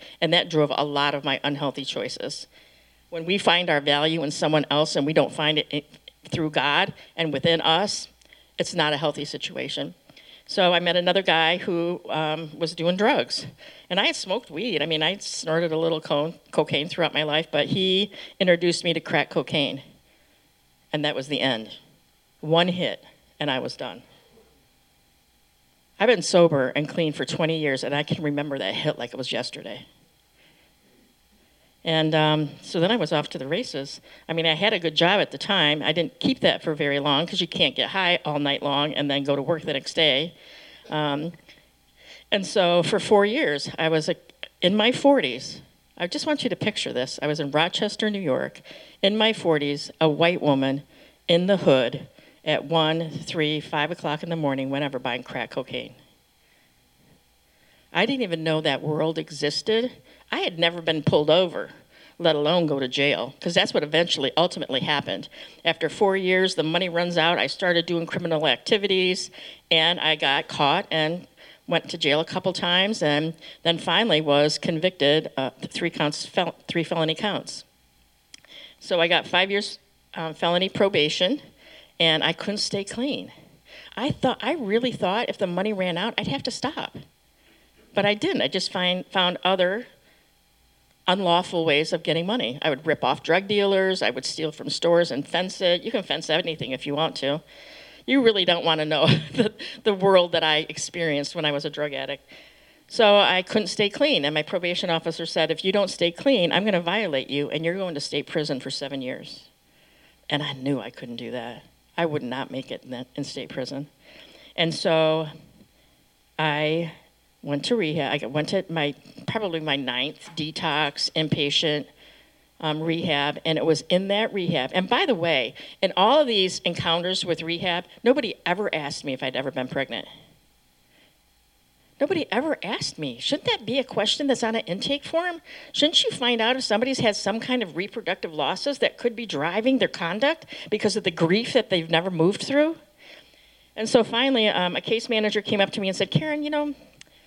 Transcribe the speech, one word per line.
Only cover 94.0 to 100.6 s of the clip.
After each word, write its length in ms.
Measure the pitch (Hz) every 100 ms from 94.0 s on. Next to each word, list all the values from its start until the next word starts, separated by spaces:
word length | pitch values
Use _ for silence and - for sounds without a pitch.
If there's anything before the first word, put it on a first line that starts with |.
I 100 | 110
would 140 | 151
steal 280 | - - 156
from 180 | - 143
stores 400 | - 170 170 170
and 160 | 127 -
fence 340 | 175 185 -
it. 220 | 185 175
You 80 | 226
can 140 | 233
fence 260 | 175 147 -
anything 400 | 156 170 156 123
if 160 | 127 147
you 80 |
want 220 | 143 160 -
to. 260 | 139 156 - - - - - - -
You 160 | 269
really 220 | 226 202
don't 200 | 180 170
wanna 200 | 165 156
know 220 | 151 151 151
<laughs> 280 | 156 -
the, 180 | - 214 - - -
the 120 | 220
world 360 | 190 196 185 175
that 120 | 165
I 220 | 156 151